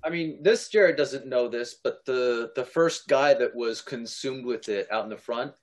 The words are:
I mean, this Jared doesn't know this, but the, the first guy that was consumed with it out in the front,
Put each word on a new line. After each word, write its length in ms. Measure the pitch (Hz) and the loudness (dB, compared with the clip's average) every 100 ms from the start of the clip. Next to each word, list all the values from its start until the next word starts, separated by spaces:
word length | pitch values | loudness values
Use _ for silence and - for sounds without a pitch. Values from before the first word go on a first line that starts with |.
I 60 | 160 | -4
mean, 320 | 170 160 147 | -4 -6 0
this 280 | 156 226 - | 2 2 2
Jared 260 | 214 185 147 | 4 6 4
doesn't 300 | 143 135 131 | -2 -2 -2
know 200 | 127 123 | 0 0
this, 240 | 120 120 | -2 -6
but 320 | - 127 - - | -4 -4 -4 -4
the, 460 | 127 123 117 117 - | 0 2 0 -2 -6
the 80 | |
first 440 | 127 - 165 160 - | -4 2 0 0 0
guy 260 | 139 143 | 2 4
that 200 | 139 120 120 | 4 2 0
was 260 | 117 113 | -4 -4
consumed 640 | - 127 117 - 139 131 123 | -8 -10 -8 -8 -6 -6 -4
with 240 | 113 - | -6 -2
it 180 | 101 95 | -4 -2
out 120 | 107 | -4
in 60 | 107 | -4
the 80 | 107 | -10
front, 360 | - 120 139 - | -8 -6 -6 -10